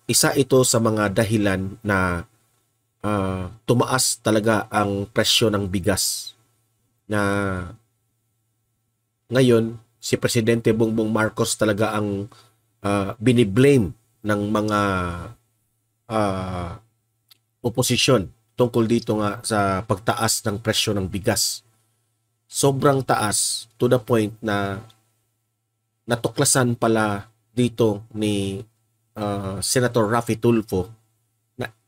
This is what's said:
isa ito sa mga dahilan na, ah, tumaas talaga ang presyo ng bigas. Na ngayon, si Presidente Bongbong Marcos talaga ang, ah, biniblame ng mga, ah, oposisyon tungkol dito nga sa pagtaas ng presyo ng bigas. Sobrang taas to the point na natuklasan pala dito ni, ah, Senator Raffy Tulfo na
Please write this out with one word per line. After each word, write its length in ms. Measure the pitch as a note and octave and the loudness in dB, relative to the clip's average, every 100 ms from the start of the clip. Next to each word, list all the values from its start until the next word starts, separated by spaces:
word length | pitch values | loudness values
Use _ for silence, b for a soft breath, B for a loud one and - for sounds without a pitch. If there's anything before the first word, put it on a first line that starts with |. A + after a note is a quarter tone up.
| - | -2
isa 240 | B2 D#3 D3 | 0 2 2
ito 240 | C3 C3 | 4 4
sa 160 | B2+ A#2 | 4 2
mga 320 | A2+ G#2+ G#2 | 2 2 0
dahilan 720 | G2 G#2+ A2+ G2+ F#2+ F#2+ F#2+ | 0 0 2 2 0 -4 -6
na, 400 | G#2 G2 F#2 E2+ - _ _ _ _ _ _ _ | 0 0 0 -2 -8 _ _ _ _ _ _ _
ah, 480 | G2+ G#2 F#2+ F#2 F2+ A2+ - | -4 -2 -2 -4 -8 -6 0
tumaas 560 | B2 - B2+ - - | 0 2 0 -2 -2
talaga 480 | A2+ A2 A2 G#2+ G2 | 0 2 2 0 0
ang 400 | G#2+ G2+ G2 G2+ | -2 0 -2 -4
presyo 400 | - G#2+ - A2+ | -2 0 2 2
ng 160 | G2+ G2+ | 0 -2
bigas. 720 | F#2+ G2+ F#2+ - - - - _ _ _ _ _ _ - | -4 -2 -2 -2 -6 -12 -20 _ _ _ _ _ _ -6
Na 80 | G#2 G2+ G2+ G2 F#2 E2+ - _ _ _ _ _ _ _ _ _ _ _ _ _ _ - | -2 -2 -2 -4 -6 -10 -16 _ _ _ _ _ _ _ _ _ _ _ _ _ _ -2
ngayon, 400 | A#2+ B2+ A#2 A2+ A2+ _ _ | 2 6 4 2 -6 _ _
si 160 | - | -4
Presidente 560 | B2 - A#2+ A2 A#2 A#2 | -2 0 0 2 2 2
Bongbong 400 | A2 A2 A2+ A2 | 2 2 0 0
Marcos 480 | A2 A2 - A2+ - | 0 0 0 -4 0
talaga 400 | G#2+ G2+ G#2+ G#2+ | 0 0 0 -2
ang, 320 | G#2 G2 G#2 b b b _ _ G2+ | -2 -4 -8 b b b _ _ -2
ah, 320 | G2+ G2 - | -2 -2 -2
biniblame 720 | A#2 A#2+ A2 F#2+ C#3 C3+ F#2 - _ _ | 2 4 4 4 6 6 2 -6 _ _
ng 200 | G#2 G#2 G#2 | -4 -2 0
mga, 340 | G#2+ G#2+ G#2 G2+ F#2 F2 F2 F2 - _ _ _ _ _ _ - | -2 0 0 0 0 -4 -6 -12 -16 _ _ _ _ _ _ -6
ah, 720 | A2 G2+ F#2+ F#2 F2+ E2+ E2+ _ _ _ _ _ _ _ _ A#2 | -2 -2 -2 -6 -6 -8 -12 _ _ _ _ _ _ _ _ -4
oposisyon 640 | A#2 B2 A#2+ - A#2+ E2+ - _ | -2 0 2 4 2 0 -12 _
tungkol 320 | - B2 A#2+ A2 | -2 0 2 2
dito 320 | A#2 A#2 G#2+ | 2 0 -2
nga 240 | G#2 G2 | -2 -4
sa 400 | - G#2+ G2 F#2+ | -2 0 0 0
pagtaas 640 | - G#2 - A#2 A2 - A2 | -2 -4 -4 -2 -2 -2 -4
ng 160 | G2+ | -4
presyo 320 | A2 - - | -2 -2 -2
ng 160 | G2+ F#2 | -2 -4
bigas. 560 | G2 A2 G2+ - - _ _ _ _ _ _ _ _ _ | -4 -2 -2 -2 -6 _ _ _ _ _ _ _ _ _
Sobrang 560 | - C#3 C3+ C#3+ C3+ B2 | -2 0 2 2 2 0
taas 640 | A#2 G#2+ G2+ - - - - | 0 0 -2 -2 -6 -10 -2
to 80 | B2 | 2
the 160 | B2 | 2
point 320 | A#2+ A#2 G#2 A2+ | 2 0 0 -4
na 400 | A2 G2+ G2 G2 - _ _ _ _ _ _ _ _ _ _ _ | -4 -2 -4 -8 -14 _ _ _ _ _ _ _ _ _ _ _
natuklasan 720 | - A#2 C3+ C3 C#3 C#3 B2 | -4 -4 -2 0 0 2 0
pala 560 | A#2 A#2 A2 G#2+ G2+ - _ _ | 0 2 2 0 -4 -10 _ _
dito 560 | - A#2+ A#2 A2+ G2+ - | -2 -2 2 0 0 -8
ni, 480 | G#2+ G#2+ G2+ G2 G2 - _ _ _ _ | -4 -2 -2 -2 -6 -12 _ _ _ _
ah, 480 | - G#2 G2+ F#2+ F#2+ | -8 -6 -6 -6 -6
Senator 480 | - C3 B2 A#2+ G#2+ | -2 0 0 2 2
Raffy 240 | A#2 A#2 | 0 -2
Tulfo 560 | A2 A#2+ A#2 G#2 F#2 F2+ - _ _ _ _ _ | 0 2 2 0 -4 -4 -10 _ _ _ _ _
na 160 | - B2 _ | -12 -12 _